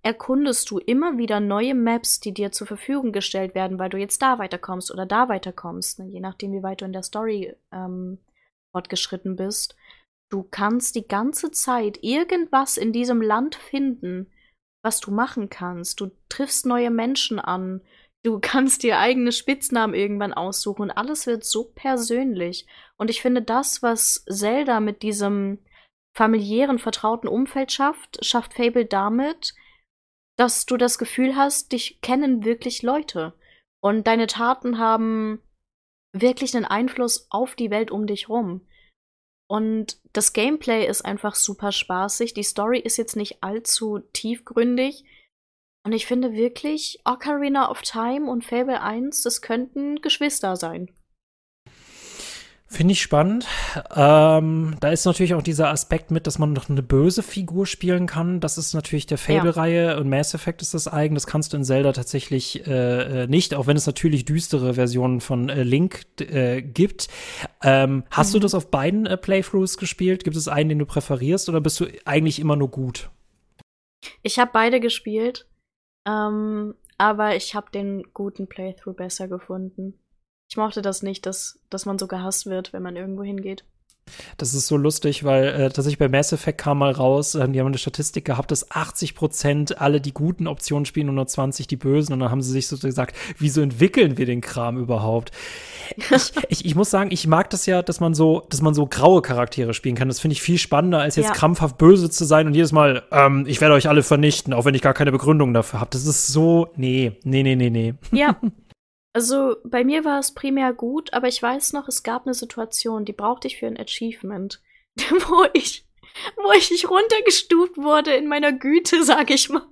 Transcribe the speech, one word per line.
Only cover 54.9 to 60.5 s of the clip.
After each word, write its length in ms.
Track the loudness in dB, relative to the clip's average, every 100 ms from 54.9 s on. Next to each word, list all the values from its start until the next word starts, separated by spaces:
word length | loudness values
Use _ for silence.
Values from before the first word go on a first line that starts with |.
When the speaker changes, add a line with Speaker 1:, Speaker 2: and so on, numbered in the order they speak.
Speaker 2:
ist 140 | 2
natürlich 300 | 2 2 2
auch 80 | 0
dieser 260 | 0 2 2
Aspekt 420 | 2 -2 -4 -2
mit, 160 | -2 -2
dass 120 | 0
man 120 | 0
noch 140 | 0 -2
eine 140 | -2
böse 400 | 2 4 4 2
Figur 440 | -4 -6 -6 -2 -4
spielen 400 | -2 0 0 0
kann. 340 | -2 -2 -2
Das 180 | -4 -4
ist 160 | -4
natürlich 320 | -4 -2 -4 -2
der 120 | -4
Speaker 1:
Ja. 40 | 2 2
Speaker 2:
Fable-Reihe 540 | 4 2 2 2 2 0
und 80 | 0
Mass 260 | 0 0
Effect 260 | -4 -6